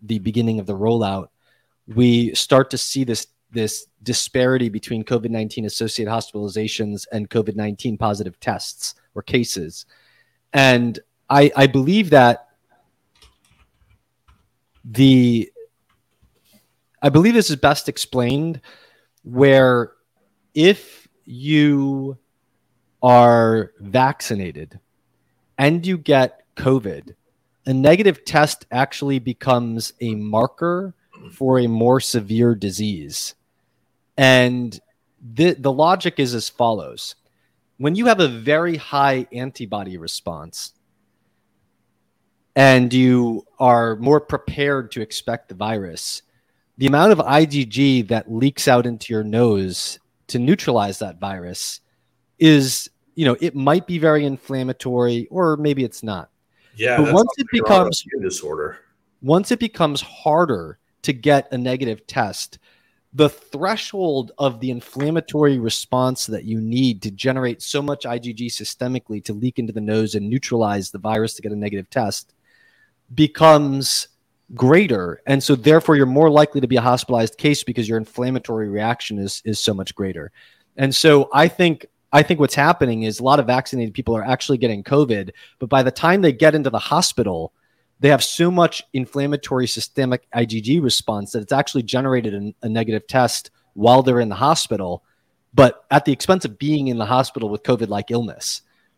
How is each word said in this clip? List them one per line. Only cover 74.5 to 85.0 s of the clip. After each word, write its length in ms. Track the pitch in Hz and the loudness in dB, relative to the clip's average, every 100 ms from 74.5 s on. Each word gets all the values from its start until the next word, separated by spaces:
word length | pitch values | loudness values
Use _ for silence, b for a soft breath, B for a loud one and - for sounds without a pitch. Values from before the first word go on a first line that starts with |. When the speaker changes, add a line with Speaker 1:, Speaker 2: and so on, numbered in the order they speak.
Speaker 1:
greater. 640 | 120 127 165 196 107 87 - - | 0 4 4 4 -2 -4 -8 -2
And 160 | 139 | -2
so 140 | - 131 | 2 2
therefore 400 | 139 156 156 147 | 6 4 4 2
you're 100 | 131 | 4
more 240 | 135 160 | 4 6
likely 320 | 147 151 143 | 6 4 0
to 60 | 123 | 0
be 80 | 123 | 0
a 60 | |
hospitalized 580 | 123 123 - 120 113 - | 2 0 0 -2 -2 0
case 240 | 147 143 | -2 0
because 260 | - 123 107 | -4 -6 -4
your 80 | 113 | -4
inflammatory 720 | 110 - 123 127 - 110 107 | -6 -6 -4 -4 -6 -6 -6
reaction 480 | 101 110 120 - 104 | -4 -4 -4 -6 -8
is, 240 | 98 - 110 | -8 -8 -8
is 140 | 104 | -4
so 140 | - | -4
much 220 | 98 95 - | -4 -8 -8
greater. 360 | 98 85 71 b b b b - | -8 -8 -14 b b b b -4
And 160 | 135 | -2
so 340 | 131 165 147 135 | 2 6 6 4
I 140 | 135 170 | 2 2
think, 400 | - 175 151 - _ _ | 2 0 0 -10 _ _
I 100 | 147 | 2
think 180 | 156 160 | 2 0
what's 140 | 143 | 0
happening 500 | - 147 175 131 113 | 2 0 2 0 -2
is 160 | 110 104 | -4 -2
a 40 | |
lot 160 | 127 147 | 2 2
of 80 | 120 | 2
vaccinated 480 | 123 - 131 113 117 | -2 -2 -6 -6 -6
people 200 | 123 113 | -4 -4
are 80 | |
actually 360 | 117 127 - 131 | -2 -4 -2 -2
getting 240 | 117 104 | -2 -4
covid, 480 | - 139 | -2 0